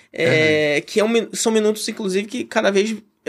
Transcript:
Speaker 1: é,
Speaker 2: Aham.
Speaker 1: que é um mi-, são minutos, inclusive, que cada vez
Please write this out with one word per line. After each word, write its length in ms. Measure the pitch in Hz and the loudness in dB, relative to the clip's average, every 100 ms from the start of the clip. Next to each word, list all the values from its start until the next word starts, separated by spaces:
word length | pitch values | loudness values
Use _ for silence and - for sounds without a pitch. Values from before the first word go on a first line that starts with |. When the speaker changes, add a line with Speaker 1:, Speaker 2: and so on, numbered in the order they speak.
| _ | _
Speaker 1:
é, 640 | - 165 160 156 156 151 147 | -2 2 4 4 2 2 0
Speaker 2:
Aham. 60 | - | 0
Speaker 1:
que 140 | 208 | 0
é 40 | |
um 40 | 214 | 2
mi-, 220 | 233 202 | 0 -2
são 200 | 190 226 | -4 0
minutos, 360 | 220 214 214 - | 2 2 0 -6
inclusive, 400 | 220 202 185 220 | -6 -4 -4 -4
que 160 | - | -8
cada 260 | - 220 202 | -4 0 2
vez 260 | 196 220 220 - _ | 2 0 -2 -10 _